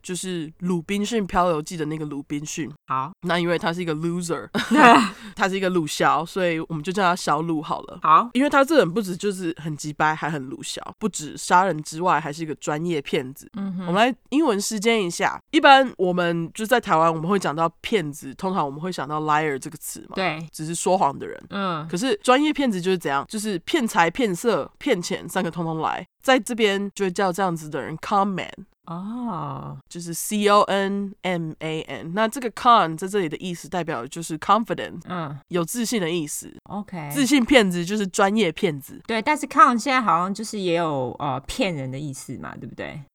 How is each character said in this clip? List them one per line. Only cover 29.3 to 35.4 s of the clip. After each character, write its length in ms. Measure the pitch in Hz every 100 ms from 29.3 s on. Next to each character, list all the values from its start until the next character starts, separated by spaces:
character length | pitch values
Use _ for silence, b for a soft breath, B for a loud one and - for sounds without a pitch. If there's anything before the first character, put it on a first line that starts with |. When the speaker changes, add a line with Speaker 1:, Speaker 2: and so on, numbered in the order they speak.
| 175 147 135 143 143 _
Speaker 1:
就 140 | 175
是 140 | 170
C 340 | 165 - 208 202
O 140 | 208
N 500 | - 196 196 196 196 196
M 300 | 185 175 165 156
A 240 | 160 160
N。 300 | - 131 135
那 120 | 180 226
这 140 | 269
个 100 | 240
con 440 | - 254 233 165 160
在 100 | 190
这 140 | 208
里 80 | 170
的 80 | 156
意 140 | 185
思 160 | 170 143
代 160 | 180
表 220 | 160 139 120
就 160 | -
是 160 | 165 156
confident， 600 | - 202 226 180 101 104 -
Speaker 2:
嗯。 320 | 139 143 143